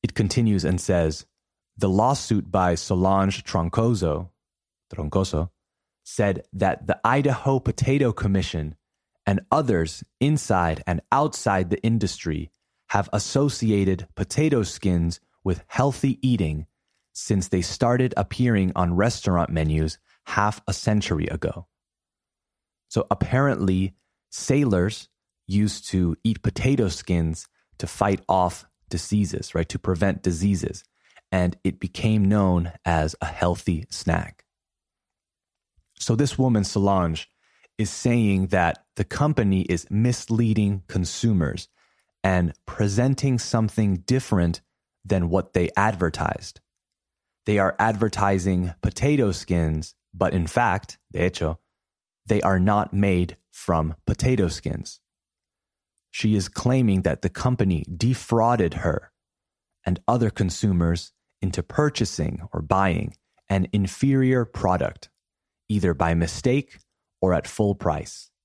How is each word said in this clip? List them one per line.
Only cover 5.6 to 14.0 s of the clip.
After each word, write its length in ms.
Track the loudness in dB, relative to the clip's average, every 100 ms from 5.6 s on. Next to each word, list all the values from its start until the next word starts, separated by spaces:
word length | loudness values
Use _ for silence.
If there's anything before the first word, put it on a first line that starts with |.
| _ _ _ _
said 400 | -18 -2 0 0 -6
that 360 | -2 0 0 -2
the 120 | -2 2
Idaho 540 | 2 0 0 0 0
Potato 520 | -2 -2 0 2 0
Commission 640 | 0 0 0 0 -6 -8 -10 _ _ _ _ -2
and 180 | -2 2
others 520 | 0 2 0 0 -6 -18 _
inside 640 | 0 0 0 0 2 -2 -4
and 120 | -4 0
outside 580 | 0 0 -2 -2 0 0
the 120 | -2
industry 680 | 0 0 -2 -4 -6 -6 -8 _ _ _ _
have 180 | -4 -2
associated 960 | -4 -2 0 0 0 0 2 2 -2